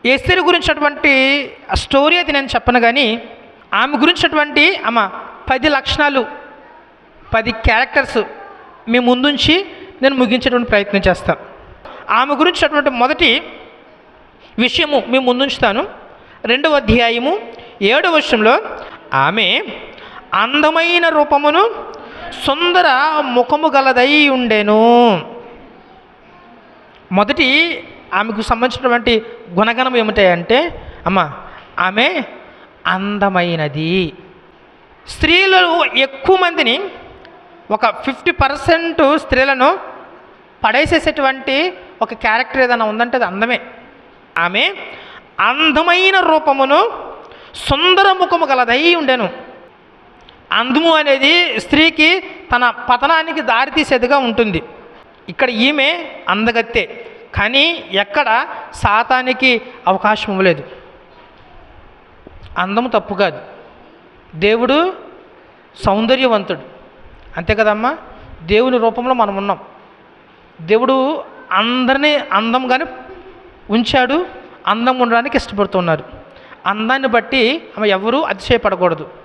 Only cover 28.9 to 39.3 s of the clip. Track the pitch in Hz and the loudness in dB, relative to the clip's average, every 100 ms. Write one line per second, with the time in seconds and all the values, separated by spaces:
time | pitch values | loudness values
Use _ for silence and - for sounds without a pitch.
28.9 | 240 233 220 226 - - 175 220 233 254 | 0 2 0 -2 -18 -6 0 0 0 0
29.9 | 247 220 208 190 170 170 247 339 - - | 0 0 2 4 2 2 0 0 -6 -18
30.9 | - 170 190 156 131 - - - - 180 | -8 -2 0 -2 -6 -18 -20 -14 -4 -2
31.9 | 202 277 349 226 - - - - - 170 | 0 0 -2 -8 -14 -20 -20 -20 -10 -4
32.9 | 185 196 208 196 185 175 165 151 143 160 | -4 -2 -2 0 0 -2 -2 -4 -4 -2
33.9 | 190 165 - - - - - - - _ | 0 -2 -6 -20 -20 -20 -20 -20 -20 _
34.9 | - - - 311 349 392 370 349 339 277 | -20 -20 -4 2 2 4 4 4 2 0
35.9 | 247 269 - - 381 359 339 247 277 392 | 0 -2 -2 2 2 2 0 0 -2 -6
36.9 | - - - - - - - - 208 226 | -12 -20 -20 -20 -20 -20 -20 -6 -2 -2
37.9 | 208 - 254 - 330 269 277 - 330 339 | -2 -8 -4 -4 0 -2 -2 0 0 0
38.9 | 330 277 302 - | 2 2 2 0